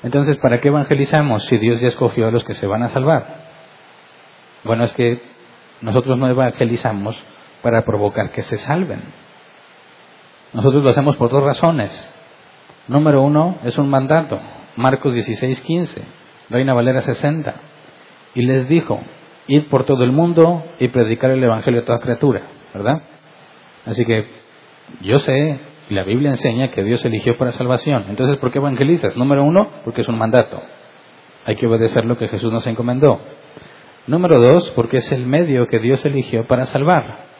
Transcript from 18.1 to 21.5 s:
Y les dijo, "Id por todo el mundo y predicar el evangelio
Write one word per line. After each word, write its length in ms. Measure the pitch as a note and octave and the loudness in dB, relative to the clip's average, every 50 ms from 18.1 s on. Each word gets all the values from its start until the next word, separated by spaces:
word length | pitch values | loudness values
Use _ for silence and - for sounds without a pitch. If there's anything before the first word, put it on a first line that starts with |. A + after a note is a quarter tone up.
| - - - - - | -20 -20 -20 -10 -4
Y 100 | B2+ A#2+ | -2 0
les 260 | B2+ C3 C3+ B2+ B2+ | 2 2 0 2 2
dijo, 320 | D#3+ E3+ D#3+ - A2 - - - - - - - - - - | 0 0 2 -2 -6 -6 -6 -14 -20 -20 -20 -20 -20 -20 -4
"Id 160 | - C#3 D3 D3+ | 2 2 2 2
por 200 | D3 C#3+ B2+ - | 2 0 0 2
todo 200 | C3 C#3 B2 B2+ | 2 2 2 2
el 80 | B2 | 2
mundo 520 | C3+ D3+ E3+ E3+ E3+ E3 D#3+ E3 F3 E3 D#3 - - - | 4 2 2 2 6 4 4 4 4 -2 -8 -14 -4 -4
y 80 | B2 | -4
predicar 440 | A#2+ - B2+ A#2 G#2+ A#2 - - C3 | 0 2 0 2 2 0 0 0 0
el 120 | C3 C3 B2+ | 2 2 2
evangelio 380 | A#2 | 2